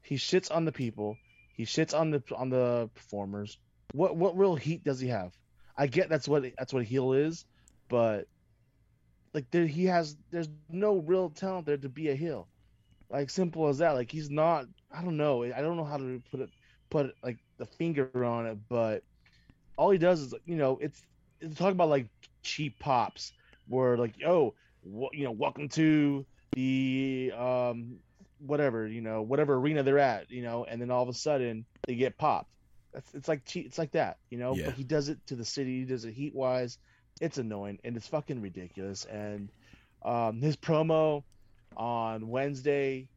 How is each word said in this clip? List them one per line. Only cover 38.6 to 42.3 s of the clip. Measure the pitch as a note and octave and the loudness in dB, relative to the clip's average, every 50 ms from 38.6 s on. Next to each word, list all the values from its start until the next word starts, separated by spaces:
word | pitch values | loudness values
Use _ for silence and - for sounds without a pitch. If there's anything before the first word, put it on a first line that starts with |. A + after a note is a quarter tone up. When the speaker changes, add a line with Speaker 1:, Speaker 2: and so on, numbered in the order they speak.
| F2+ F2 _ - F#2+ G2 G2 F#2 - | -14 -12 _ -10 -8 -8 -8 -10 -10
Speaker 1:
And, | - - G#2 G#2 G#2 G#2 G#2 G2+ G2+ _ _ _ - - - _ _ _ _ - | -10 -10 -8 -8 -8 -8 -8 -10 -12 _ _ _ -20 -20 -20 _ _ _ _ -6
um, | - A#2+ A#2 A#2 A2+ A2 A2+ | -2 0 0 0 0 -2 0
his | C3 D#3 D3 | 0 -2 -2
promo | - - - E3 D3+ D#3+ D#3+ D#3+ D#3 D#3 D#3 D3+ D3 C#3 - - - - _ - - _ _ - | -2 0 2 2 4 4 4 4 4 4 4 2 -2 -6 -12 -20 -20 -20 _ -20 -20 _ _ -10
on | - A2+ A#2 A#2+ A#2 A2+ A2+ A2+ A2 A2 | -6 -4 -2 -2 0 -2 -2 -4 -6 -6
Wednesday | A2 | -4